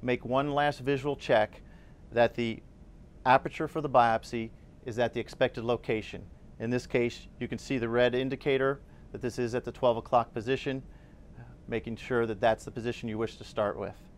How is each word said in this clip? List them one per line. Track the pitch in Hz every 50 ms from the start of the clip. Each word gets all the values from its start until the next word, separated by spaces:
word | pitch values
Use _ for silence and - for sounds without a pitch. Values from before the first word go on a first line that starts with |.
make | 117 123 127 - -
one | 117 123 135 143 147 143
last | 143 147 147 143 -
visual | 123 135 143 131 127 147 139
check | - - - 131 107 107 - - - - - - - - - - - - -
that | - 117 117 113 -
the | - 120 113 110 - - - - - - - - - - - - - -
aperture | 127 131 135 - 147 - - 160 147
for | - 160
the | 143 143
biopsy | 127 127 117 117 113 113 - - - 117 113 110 - - - - - - -
is | 127 110 120
at | 120 113 -
the | 120
expected | 107 - - - 135 120 - 127 113
location. | 120 120 113 - - 117 110 101 - - - 98 87 - - - - - -
In | 113 113
this | 123 123 -
case, | - - 127 120 120 - - - - - -
you | 123 117
can | 131 113
see | - - 139 127
the | 117 113
red | 117 120 123 123 120
indicator | 123 131 131 139 131 - 147 135 131 135 135 139 139 - - - - - - -
that | 98
this | 110 120 - -
is | 123 113 117
at | 123 -
the | 120
twelve | 107 - - 123 113
o'clock | 117 - - - 120 113 - -
position, | 120 101 123 135 131 - 143 131 135 - - - - - - - - - - - - 117 - - - - -
making | 117 110 - 120 113
sure | - - - 131 117 117
that | 110 110 95
that's | 120 113 110 - -
the | 113
position | - 123 110 120 117 - - 113
you | 107 107
wish | 113 107 - -
to | 101
start | - - 113 107 101 - -
with. | 101 95 98 - - - -